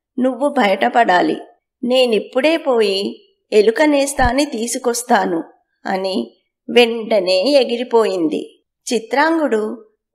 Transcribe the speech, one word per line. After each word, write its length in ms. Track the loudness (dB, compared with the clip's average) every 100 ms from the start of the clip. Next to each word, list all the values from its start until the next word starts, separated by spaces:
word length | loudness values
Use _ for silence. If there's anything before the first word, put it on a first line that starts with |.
| _ -4
నువ్వు 300 | -2 0 -2
బయటపడాలి. 880 | 0 0 0 0 2 2 2 0 -4 -10 _ _ _
నేనిప్పుడే 720 | -2 2 2 0 -2 -2 0 0
పోయి 720 | 0 0 0 0 -4 -8 _ _ _
ఎలుక 300 | 2 2 2
నేస్తాన్ని 600 | 2 2 0 0 0 0
తీసుకొస్తాను" 1000 | -2 -4 -6 -4 -4 -4 0 0 2 -4 -6 _ _ _ -6
అని 500 | -4 -4 -4 -6 _ _ _ 0
వెంటనే 720 | 2 2 0 -2 0 2 0
ఎగిరిపోయింది. 1200 | 2 2 2 -2 0 2 2 0 -2 -4 -8 _ _ _ -4
చిత్రాంగుడు 920 | -4 -2 0 0 0 0 -2 -4 -10 -18 _ _